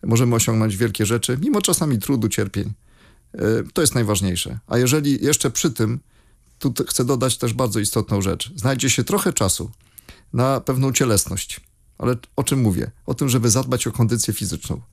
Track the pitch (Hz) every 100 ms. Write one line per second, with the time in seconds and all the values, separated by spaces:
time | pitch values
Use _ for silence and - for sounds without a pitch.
0 | - 113 123 117 113 113 110 98 117 -
1 | 104 117 - 123 220 220 - 180 156 120
2 | - 135 110 - 98 98 98 107 _ _
3 | - - _ - 104 113 - - 151 131
4 | 107 101 95 87 - 110 - 120 127 151
5 | 143 135 139 147 147 - 165 - 110 123
6 | _ _ _ _ _ _ 139 123 - -
7 | 131 131 127 - 120 117 127 107 104 120
8 | - 101 95 87 - 151 127 135 131 -
9 | 117 196 196 - 95 - - - _ -
10 | - - _ 120 131 135 - 131 135 127
11 | 131 104 - 95 - - - _ _ _
12 | 120 120 - - 123 135 117 90 - -
13 | - 143 139 120 113 117 127 127 123 -
14 | 113 117 - 101 98 - - - -